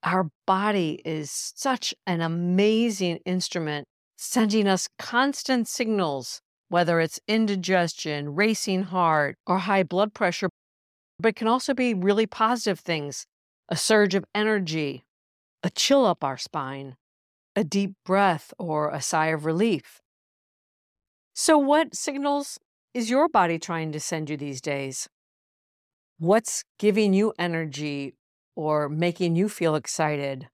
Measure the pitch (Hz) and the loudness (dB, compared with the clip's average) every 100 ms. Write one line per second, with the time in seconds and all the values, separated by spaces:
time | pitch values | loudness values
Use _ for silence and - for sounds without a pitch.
0 | - 185 170 _ - 190 208 202 165 - | 0 0 0 _ 0 0 2 0 -2 -4
1 | 160 156 147 - - - 277 254 - - | -6 -6 -6 -8 -10 -6 -4 -2 -4 -8
2 | - 170 165 165 175 180 208 220 233 196 | -4 -2 -2 -2 0 4 4 4 2 0
3 | 180 170 - 185 - 180 156 147 - _ | -2 -2 -4 -4 -2 -4 -4 -6 -8 _
4 | _ _ - 247 220 220 196 185 - - | _ _ -4 0 2 4 2 2 -2 -10
5 | - 233 277 277 - 254 220 - 226 208 | -4 0 0 -2 -2 0 0 -2 -2 0
6 | 170 139 123 - _ _ _ 175 175 170 | 0 -2 -8 -14 _ _ _ 2 4 2
7 | 165 - - 220 220 196 175 185 170 - | 0 -4 -2 0 2 0 2 2 2 -4
8 | 160 147 147 147 214 220 - 185 185 185 | -6 -6 -6 0 0 0 0 -2 0 0
9 | 170 156 143 - - 185 180 196 180 180 | 4 4 2 -4 -2 -2 2 0 2 0
10 | 214 - 190 175 185 _ _ _ _ _ | 0 0 -2 0 -6 _ _ _ _ _
11 | _ _ 226 214 220 247 - 254 247 202 | _ _ -2 0 0 0 0 0 0 2
12 | 185 202 220 - 220 240 220 175 - 165 | 2 2 0 0 0 0 -2 -4 -4 -4
13 | 143 135 - _ _ _ _ 175 - 220 | -4 -10 -14 _ _ _ _ -4 2 4
14 | 208 185 156 208 214 214 175 160 147 131 | 4 2 -2 -2 0 0 -2 -4 -4 -6
15 | _ _ _ _ _ _ 180 - - 277 | _ _ _ _ _ _ -6 -2 4 4
16 | 233 170 143 131 - 160 135 135 139 131 | 4 2 -4 -6 -8 -8 -8 -10 -14 -18
17 | _ _ _ _ _ - 156 196 196 196 | _ _ _ _ _ -4 0 0 -2 -6
18 | - 190 196 160 - - 175 151 151 147 | 0 4 4 2 -6 -12 -6 -2 -2 -4
19 | - 165 160 156 151 160 226 165 - - | -2 0 0 0 -2 0 0 0 -6 -20
20 | _ _ _ _ _ _ _ _ _ _ | _ _ _ _ _ _ _ _ _ _
21 | _ _ _ - - 302 277 302 320 - | _ _ _ -4 4 4 6 4 2 -4
22 | - 277 285 285 285 - _ _ _ 247 | -6 -2 -2 -2 -4 -12 _ _ _ -6
23 | 220 254 311 233 175 165 - 165 160 151 | 0 2 4 4 2 0 -4 -4 -4 -6
24 | - 165 151 147 143 131 - 139 135 127 | -6 -6 -4 -6 -6 -8 -6 -6 -6 -10
25 | - _ _ _ _ _ _ _ _ _ | -12 _ _ _ _ _ _ _ _ _
26 | _ _ 160 220 220 - - _ 208 202 | _ _ 2 2 2 -10 -10 _ 2 4
27 | 214 190 214 - 175 165 160 139 151 143 | 4 4 2 0 -4 -2 -6 -6 -6 -6
28 | 139 - _ _ _ - 156 151 147 151 | -8 -12 _ _ _ -6 0 0 0 0
29 | 175 170 175 165 208 - 165 156 - - | -2 0 0 2 0 0 0 0 -4 -2
30 | 156 147 139 135 - | -2 -2 -6 -8 -14